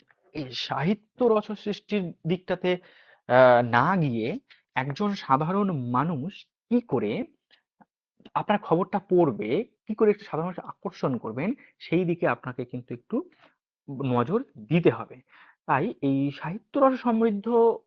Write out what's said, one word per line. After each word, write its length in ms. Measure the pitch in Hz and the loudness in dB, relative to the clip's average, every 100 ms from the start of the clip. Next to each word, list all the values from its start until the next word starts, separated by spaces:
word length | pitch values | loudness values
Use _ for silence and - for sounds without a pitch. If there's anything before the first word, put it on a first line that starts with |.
| _ _ _ | _ _ _
এই 140 | - 131 | -12 -10
সাহিত্য 720 | 117 - 131 156 214 _ - 247 | -8 -6 -2 0 -2 _ 0 2
রস 220 | 214 208 | 2 0
সৃষ্টির 640 | 208 208 190 - 208 175 - 160 | -8 -8 -8 -4 -4 -4 -6 -4
দিকটাতে, 500 | 180 - 180 185 180 - _ _ _ - | -4 -4 -2 0 -2 -4 _ _ _ 2
আহ, 320 | 123 127 120 | 8 8 8
না 360 | 120 120 147 190 | 4 4 4 2
গিয়ে 420 | 147 117 113 226 _ _ _ 127 | 0 -2 -4 -6 _ _ _ -6
একজন 380 | 135 139 208 196 | -6 -2 -4 -4
সাধারণ 520 | - 135 156 196 196 156 120 | -2 0 0 -2 -2 -2 -2
মানুষ 540 | 123 156 147 165 - - _ - | -2 -2 -4 -8 -12 -20 _ -2
কি 120 | 240 | -2
করে 420 | - 240 208 214 311 _ _ _ _ _ _ _ _ _ - | 0 -2 -2 -4 -8 _ _ _ _ _ _ _ _ _ -8
আপনার 260 | - 208 208 | -6 -2 -2
খবরটা 400 | - 165 190 202 | 0 -2 0 -4
পড়বে, 640 | - 180 160 104 101 151 | 0 2 2 0 -2 -4
কি 300 | 247 _ - | -4 _ -8
করে 180 | 214 214 | 0 2
একটু 120 | 208 | 2
সাধারণ 220 | - 151 175 | -2 -8 -6
মানুষ 140 | - | -10
আকর্ষণ 580 | - - 190 - 160 123 | -16 -12 -12 -6 -4 -4
করবেন, 360 | 113 117 180 285 - _ | -6 -6 -4 -6 -10 _
সেই 260 | - 170 175 | -4 -2 0
দিকে 220 | 170 160 | 0 -2
আপনাকে 380 | 120 127 127 123 | -2 -6 -10 -10
কিন্তু 280 | - - | -12 -12
একটু 360 | 123 - 240 359 _ _ _ _ _ - | -14 -6 -6 -6 _ _ _ _ _ -14
নজর 540 | 139 139 123 120 214 277 - | -6 -2 0 0 -2 -6 -14
দিতে 320 | 107 170 170 | -2 2 2
হবে। 260 | 110 110 123 _ - - _ - | 0 -4 -18 _ -20 -20 _ -2
তাই 280 | 139 196 - | -2 -2 -4
এই 300 | 139 135 143 | -2 0 -2
সাহিত্য 480 | - 156 196 _ 285 | -4 -10 -10 _ 2
রস 220 | 269 254 | 2 2
সমৃদ্ধ 460 | 247 226 226 202 226 233 233 - | -2 0 0 -2 0 2 2 0